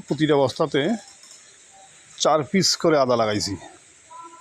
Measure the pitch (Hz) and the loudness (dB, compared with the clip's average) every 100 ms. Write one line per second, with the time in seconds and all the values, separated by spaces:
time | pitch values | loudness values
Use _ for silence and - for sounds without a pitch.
0 | - 147 151 143 135 - 160 143 151 226 | -4 -2 2 2 2 0 -2 0 -2 -4
1 | - - - - - - - - - - | -8 -20 -20 -20 -20 -20 -20 -20 -20 -20
2 | - - 165 156 143 196 165 - 170 156 | -20 -4 0 0 0 0 0 0 2 2
3 | 127 120 110 104 98 98 - - - - | 2 2 0 -2 -4 -10 -14 -20 -20 -20
4 | _ - 339 - | _ -20 -20 -20